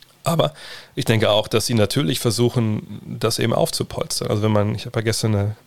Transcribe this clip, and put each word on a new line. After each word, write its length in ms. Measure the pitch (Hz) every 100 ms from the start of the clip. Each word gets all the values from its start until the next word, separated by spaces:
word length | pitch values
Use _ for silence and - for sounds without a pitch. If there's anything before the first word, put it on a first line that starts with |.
| _ _ -
Aber 280 | 170 - - - - -
ich 100 | -
denke 240 | - 110 107
auch, 200 | 104 107
dass 180 | 117 -
sie 80 |
natürlich 440 | 117 101 135 151 131
versuchen, 1000 | 123 104 120 127 113 107 - 104 - 120
das 180 | 110 -
eben 140 | 120
aufzupolstern. 760 | - - - - - - - -
Also 140 | 104
wenn 100 | 110
man, 220 | 107 104
ich 120 | 110 120
habe 140 | 117
ja 40 |
gestern, 300 | 110 107 113
äh, 120 | 104 101 107